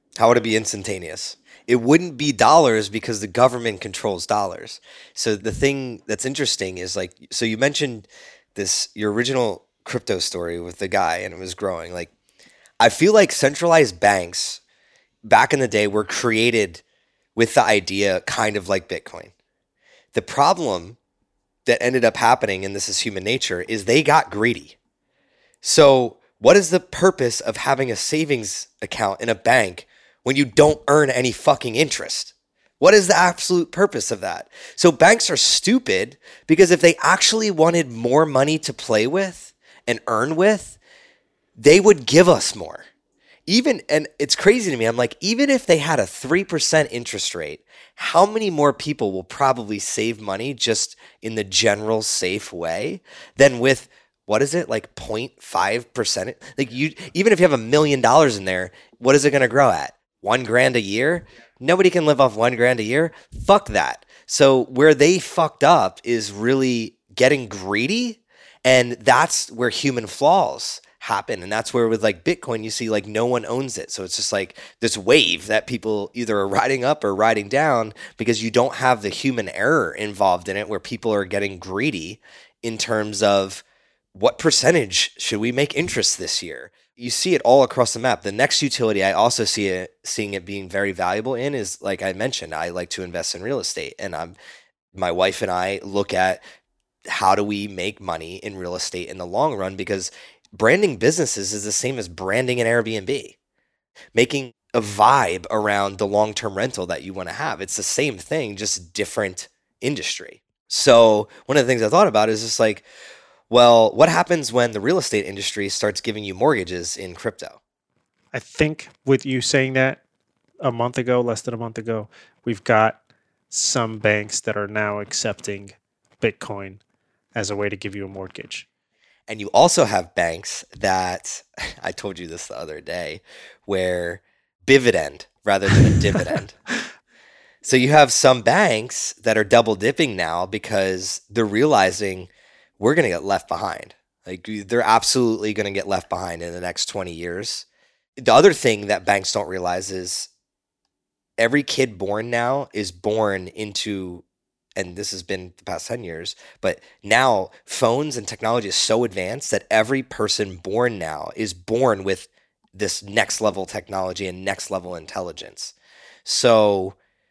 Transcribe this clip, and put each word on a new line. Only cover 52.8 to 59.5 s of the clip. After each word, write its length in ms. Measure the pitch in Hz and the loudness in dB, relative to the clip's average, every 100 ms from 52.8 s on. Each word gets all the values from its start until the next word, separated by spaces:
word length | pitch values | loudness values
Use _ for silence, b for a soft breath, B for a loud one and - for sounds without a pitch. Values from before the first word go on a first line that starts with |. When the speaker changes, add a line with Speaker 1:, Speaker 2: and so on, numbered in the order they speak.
| 135 185 B B B - | -6 -10 B B B 4
Speaker 1:
than 220 | 139 123 | 4 4
with, 300 | 131 131 - b b _ | 0 0 -4 b b _
what 160 | - 107 | -2 0
is 140 | 139 | 0
it, 140 | 175 - | -2 -4
like, 260 | 113 - | -6 -8
point 480 | - - 110 123 _ | -18 -10 -8 -8 _
five 500 | - 87 95 117 117 | -8 -2 0 -2 -6
percent? 440 | 127 104 101 101 - B - | -6 -4 -4 -6 -10 B -6
Like, 140 | 135 | -6
you, 240 | 123 156 - B | -4 -6 -6 B
even 200 | 170 208 | 0 2
if 80 | 180 | 6
you 40 | |
have 80 | 175 | 4
a 60 | 131 | 4
million 420 | 110 147 151 135 | 2 2 4 4
dollars 360 | 120 143 147 104 | 6 6 6 2
in 80 | |
there, 260 | 95 92 92 b b _ | -4 -4 -4 b b _
what 180 | 123 143 | 4 4
is 80 | |
it 80 | 143 | 4
gonna 160 | 143 | 2
grow 220 | 127 | 2